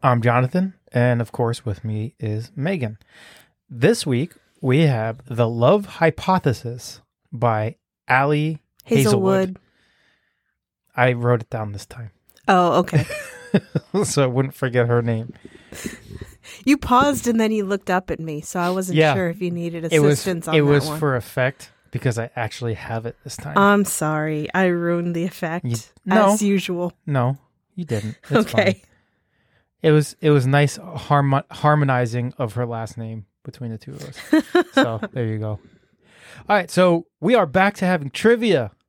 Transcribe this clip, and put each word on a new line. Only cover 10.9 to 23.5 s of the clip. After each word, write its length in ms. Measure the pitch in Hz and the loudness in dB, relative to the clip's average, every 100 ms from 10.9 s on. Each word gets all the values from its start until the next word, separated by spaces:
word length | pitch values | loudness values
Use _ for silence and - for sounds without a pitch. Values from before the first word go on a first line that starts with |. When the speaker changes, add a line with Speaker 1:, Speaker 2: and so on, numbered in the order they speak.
Speaker 1:
I 180 | - 127 | 0 0
wrote 260 | 123 120 123 | 2 2 0
it 80 | 113 | 0
down 240 | 117 107 | -8 -8
this 140 | 101 - | -10 -14
time. 240 | - 113 _ _ _ - | -18 -18 _ _ _ 2
Speaker 2:
Oh, 340 | 185 175 147 | 4 4 2
okay. 260 | 180 - - | 2 0 0
Speaker 1:
<laughs> 60 | 605 - - - - - - - 190 | -8 -12 -18 -2 -2 -2 -8 -4 -4
So 180 | 208 - | -2 0
I 40 | 131 | 0
wouldn't 280 | 123 135 | 0 -4
forget 320 | - 131 123 120 | -2 -2 0 2
her 140 | 120 | 2
name. 320 | 117 113 113 - - - _ - - - - - - - - - - | 0 -2 -6 -16 -20 -20 _ -16 -16 -16 -18 -18 -18 -20 -20 -8 0
Speaker 2:
You 100 | 285 | 0
paused 500 | - 254 285 269 - | 4 4 4 0 0
and 140 | 226 | 0
then 120 | 220 | 2
you 120 | 214 | 0
looked 240 | 196 196 - | -2 -4 0
up 220 | 185 185 | -2 -2
at 100 | 160 | -10
me, 220 | 160 151 | -8 -10
so 180 | - 185 | -8 -4
I 80 | 175 | -2
wasn't 300 | 185 185 156 | -2 -2 2
Speaker 1:
Yeah. 160 | 156 | 4
Speaker 2:
sure 160 | 147 180 | 2 -2
if 100 | 175 | -4
you 100 | 180 | -6
needed 400 | 170 170 165 160 | -6 -6 -6 0
Speaker 1:
It 100 | 160 | 4
was, 120 | 147 | 4
Speaker 2:
assistance 340 | 147 - 170 160 | 4 0 -4 0
on 80 | 156 | 2
Speaker 1:
it 20 | |
Speaker 2:
that 60 | 143 | 4
Speaker 1:
was 200 | 143 147 | 4 2
Speaker 2:
one. 120 | 151 | -2
Speaker 1:
for 160 | 151 127 | -2 -2
effect 540 | - - 127 - - _ _ | -4 -2 -2 -2 -18 _ _
because 260 | - 131 113 | -4 -4 -4
I 100 | 113 - | -6 -6
actually 380 | 110 - 120 | -8 -6 -6
have 300 | 107 - 113 113 | -6 -6 -8 -8
it 100 | - | -14
this 120 | - - | -16 -14
time. 220 | 151 | -6